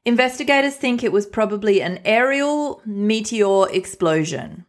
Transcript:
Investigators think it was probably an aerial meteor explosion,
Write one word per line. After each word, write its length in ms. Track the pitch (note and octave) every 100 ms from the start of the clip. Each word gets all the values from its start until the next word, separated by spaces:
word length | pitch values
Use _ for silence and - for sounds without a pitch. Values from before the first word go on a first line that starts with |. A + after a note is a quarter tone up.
Investigators 720 | A#3+ A#3+ B3+ B3+ C#4+ C#4 C#4 C#4
think 260 | B3+ A#3+
it 100 | A3
was 140 | G3 G3+
probably 560 | A3+ G#3 G#3 G#3+ G3
an 160 | D#3+ F3+
aerial 760 | G3+ A3+ C4 C#4 C#4+ D4 D4 - G#3+
meteor 840 | G3+ G#3 A3 G#3+ A3+ G3 G3 F#3+
explosion, 960 | F#3 F#3 - E3 D#3+ D3+ C3+ - E3